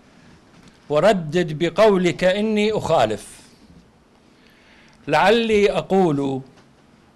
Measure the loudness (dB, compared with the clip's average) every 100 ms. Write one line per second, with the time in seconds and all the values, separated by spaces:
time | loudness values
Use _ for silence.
0 | _ _ -20 -20 _ -20 -20 _ -6 0
1 | 2 0 -2 -4 -4 -4 -4 2 2 4
2 | 0 0 -2 0 -2 -2 -2 -2 -2 0
3 | 0 -2 -12 -20 -20 _ -20 -20 _ _
4 | _ _ _ _ _ _ _ _ _ _
5 | -2 2 4 2 2 2 2 0 -2 0
6 | 2 0 -4 -6 -10 -20 _ _ _ _
7 | _